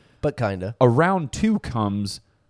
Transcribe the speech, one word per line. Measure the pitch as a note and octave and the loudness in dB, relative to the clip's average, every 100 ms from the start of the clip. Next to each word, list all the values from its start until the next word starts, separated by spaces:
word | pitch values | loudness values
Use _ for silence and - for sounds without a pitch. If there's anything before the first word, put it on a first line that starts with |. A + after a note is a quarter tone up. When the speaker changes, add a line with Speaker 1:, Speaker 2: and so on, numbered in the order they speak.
| _ _ | _ _
Speaker 1:
But | D3+ - | -6 -2
kinda. | G#2+ F#2 F#2+ - | -4 -4 -6 2
Speaker 2:
a | B2 | 4
round | A#2+ F3 F#3+ D3 | 6 2 0 -4
two | - A3 G#3 | -2 0 0
comes | - A#2 G#2 G2+ G2+ - _ _ | -2 -4 -2 -2 -6 -8 _ _